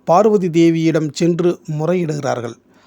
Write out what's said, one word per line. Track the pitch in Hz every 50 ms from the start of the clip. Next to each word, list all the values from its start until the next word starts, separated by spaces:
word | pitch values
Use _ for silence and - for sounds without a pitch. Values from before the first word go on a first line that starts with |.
| _
பார்வதி | - 165 185 214 220 208 202 180 175
தேவியிடம் | 151 170 165 165 165 165 160 165 160 160 160 147
சென்று | - - 170 170 170 165 175 175 - - _ -
முறையிடுகிறார்கள். | 156 151 156 165 180 185 170 151 151 143 135 123 123 123 113 117 117 - _ _ _ _ _